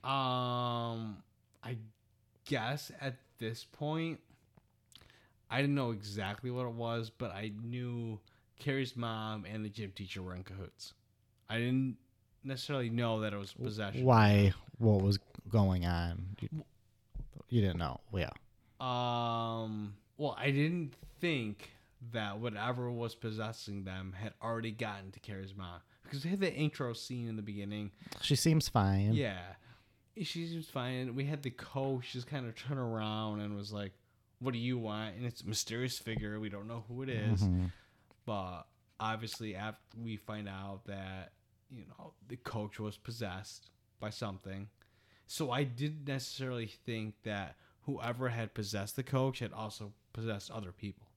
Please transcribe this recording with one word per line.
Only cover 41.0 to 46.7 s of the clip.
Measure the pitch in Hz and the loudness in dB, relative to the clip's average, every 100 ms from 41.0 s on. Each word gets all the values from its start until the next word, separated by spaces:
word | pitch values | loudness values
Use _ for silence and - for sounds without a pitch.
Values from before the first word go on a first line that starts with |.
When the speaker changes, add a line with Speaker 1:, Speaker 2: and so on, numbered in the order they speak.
| 95 95 87 _ _ _ _ | -8 -8 -12 _ _ _ _
Speaker 1:
you | 127 - | -18 -16
know, | - 165 _ - | -18 -20 _ -14
the | 120 | -12
coach | - 110 104 - | -6 -4 -4 -4
was | 107 - | -8 -6
possessed | - 117 107 92 101 - - _ _ _ | -10 -6 -6 -6 -10 -16 -20 _ _ _
by | 107 | -10
something. | - 113 92 95 98 104 _ - _ _ - - | -6 -6 -6 -8 -10 -10 _ -20 _ _ -20 -12
So | - 151 | -4 0
I | 123 | 2
didn't | 139 120 147 151 143 | 0 0 -2 -2 -4
necessarily | 135 127 - 131 123 | -4 -4 -6 -4 -2
think | 110 | -4